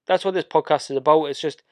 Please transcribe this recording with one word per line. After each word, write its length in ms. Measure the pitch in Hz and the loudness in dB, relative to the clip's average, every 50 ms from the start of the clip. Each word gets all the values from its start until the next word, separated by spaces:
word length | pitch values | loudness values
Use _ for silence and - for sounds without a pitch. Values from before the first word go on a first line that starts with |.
| _ | _
that's 200 | - 185 180 - | -2 -2 0 0
what 80 | 196 185 | -2 -2
this 100 | 180 147 | -2 -2
podcast 480 | - - 160 143 - 156 139 - - | 0 0 0 2 2 0 -2 -2 -4
is 60 | 139 | -6
about. 280 | 135 131 151 156 160 151 | -2 2 2 4 2 2
It's 140 | 143 143 - | -2 -6 -8
just 240 | - 151 - - _ _ | -8 -8 -8 -10 _ _